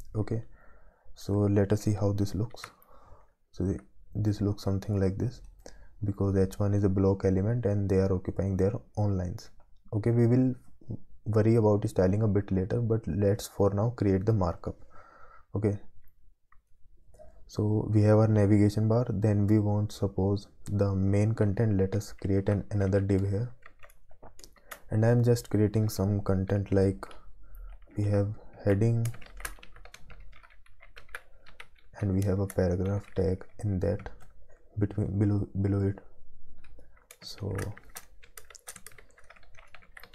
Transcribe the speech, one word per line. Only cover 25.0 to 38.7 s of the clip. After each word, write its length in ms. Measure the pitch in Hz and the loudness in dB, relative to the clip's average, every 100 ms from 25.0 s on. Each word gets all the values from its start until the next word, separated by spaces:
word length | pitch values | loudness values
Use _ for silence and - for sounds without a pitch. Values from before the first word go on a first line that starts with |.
| 113 | 4
I 40 | |
am 140 | 120 | 4
just 260 | 120 117 - | 4 2 2
creating 380 | 104 104 107 107 | 2 2 2 0
some 340 | - 98 101 | 0 0 0
content 520 | - 95 95 104 98 | 0 0 0 -2 2
like 320 | 98 98 98 - - - - - - - - - - | 4 4 2 -8 -14 -14 -14 -14 -12 -14 -16 -10 -4
we 80 | 104 | 0
have 280 | 101 101 107 - - 104 | 2 0 -4 -14 -4 0
heading 420 | 101 113 117 117 - - - - - - - - - - - - - - - - - - - - - - - - - - - - - | 4 4 2 0 -4 -12 -10 -12 -10 -14 -16 -18 -16 -14 -12 -14 -16 -18 -20 -18 -18 -16 -16 -14 -14 -14 -18 -16 -16 -18 -18 -20 -4
and 120 | 101 | 0
we 100 | 95 | 0
have 160 | 101 95 | 0 0
a 80 | 98 | -2
paragraph 580 | - 92 90 95 101 - - | 0 0 0 -2 -2 -4 -2
tag 300 | 90 95 - - | 0 -2 -6 -6
in 160 | 104 95 | -4 -2
that 300 | 92 92 - - - - - - - - | -2 -2 -6 -12 -14 -14 -16 -16 -14 -4
between 400 | 101 - 95 98 | -4 -2 -4 0
below, 300 | 104 101 - 98 | 2 0 -2 -2
below 260 | 98 101 98 | 0 2 0
it. 120 | 98 - - - - - - - - - - _ - | -2 -10 -10 -8 -6 -4 -6 -8 -12 -14 -20 _ -20
So 340 | - - 98 98 101 - - - - - - - - - - | -16 -8 -6 -4 -6 -8 -16 -18 -18 -20 -18 -16 -16 -18 -20